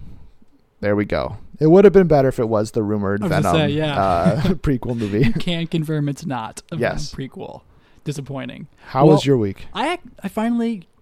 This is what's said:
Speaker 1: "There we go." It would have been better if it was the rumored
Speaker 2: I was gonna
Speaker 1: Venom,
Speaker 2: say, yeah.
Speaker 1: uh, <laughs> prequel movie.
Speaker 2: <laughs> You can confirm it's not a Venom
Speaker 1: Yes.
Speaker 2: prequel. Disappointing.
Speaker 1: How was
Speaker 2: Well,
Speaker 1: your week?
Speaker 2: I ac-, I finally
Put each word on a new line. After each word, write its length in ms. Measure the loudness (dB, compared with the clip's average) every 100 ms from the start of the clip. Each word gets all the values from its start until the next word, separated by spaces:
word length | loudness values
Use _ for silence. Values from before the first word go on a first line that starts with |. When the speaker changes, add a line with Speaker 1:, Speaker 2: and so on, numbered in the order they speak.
| -16 -18 -20 -20 -20 _ _ _
Speaker 1:
"There 140 | -2
we 100 | 0
go." 320 | 0 -4 -4 -10 -16 0
It 80 | 6
would 180 | 8
have 80 | 8
been 140 | 8 6
better 220 | 4 2
if 100 | 0
it 100 | 0
was 220 | 0 -2
the 100 | -2
rumored 380 | -2 -2 -2 -2
Speaker 2:
I 40 | 0
was 40 |
gonna 120 | 0
Speaker 1:
Venom, 260 | 2 2 0
Speaker 2:
say, 40 | -2
yeah. 240 | -2 0
Speaker 1:
uh, 400 | 0 2 0 0
<laughs> 0 | -2
prequel 420 | -2 -2 -2 -4 -4
movie. 220 | -2 0
Speaker 2:
<laughs> 60 |
You 80 | 0
can 340 | 0 -2 -4 -4
confirm 420 | -4 -4 -4 -4
it's 160 | -6 -8
not 360 | -8 -10 -14 -12
a 60 | -4
Venom 200 | -2 -2
Speaker 1:
Yes. 160 | -8
Speaker 2:
prequel. 480 | -10 -12 -12 -16 -18 _ _ _ _
Disappointing. 600 | -10 -10 -10 -12 -12 -14 -18 _ -6
Speaker 1:
How 180 | 4 6
was 140 | 6
Speaker 2:
Well, 20 | 4
Speaker 1:
your 60 | 2
week? 280 | 0 -6 -12
Speaker 2:
I 220 | -6 -4
ac-, 80 | -6 -10 -14
I 60 | -8
finally 580 | -4 -2 -2 -4 -6 -14 _